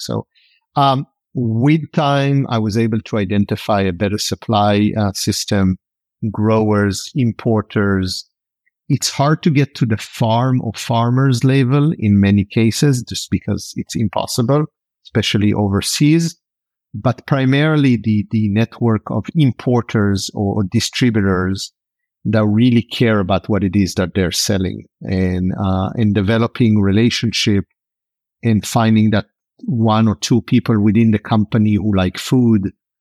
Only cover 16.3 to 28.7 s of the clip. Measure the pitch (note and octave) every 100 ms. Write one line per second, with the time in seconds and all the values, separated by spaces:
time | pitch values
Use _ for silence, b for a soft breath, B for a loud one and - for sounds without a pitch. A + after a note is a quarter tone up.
16.3 | - _ _ _ _ _ A2 B2+ - -
17.3 | C#3 C3 C#3 D#3 D#3 C#3 A#2 G#2+ G#2+ F#2+
18.3 | A2+ G#2+ G2+ A2+ - A#2 G#2+ - A#2 -
19.3 | E3 C#3 - - A#2+ - A2+ G2+ G2 -
20.3 | - G2+ G#2+ F#2+ A2+ - - B2+ A2 G2
21.3 | F#2 F#2 G2 - _ _ _ _ _ -
22.3 | G#2+ G#2+ G#2+ B2 A#2 - - A#2 G#2+ F#2
23.3 | F#2+ - G#2 F#2+ G#2 F2+ - F2+ G2 F2
24.3 | - - G2 F2+ G#1+ - - - F#2 F#2
25.3 | F#2 F#2 - G2 F#2 F#2+ - A2 G#2 F#2+
26.3 | A2+ A2+ - A#2 G#2+ G2 G2 A#2 - A#2
27.3 | - - G2+ - _ _ _ _ _ _
28.3 | _ A#2 G#2+ -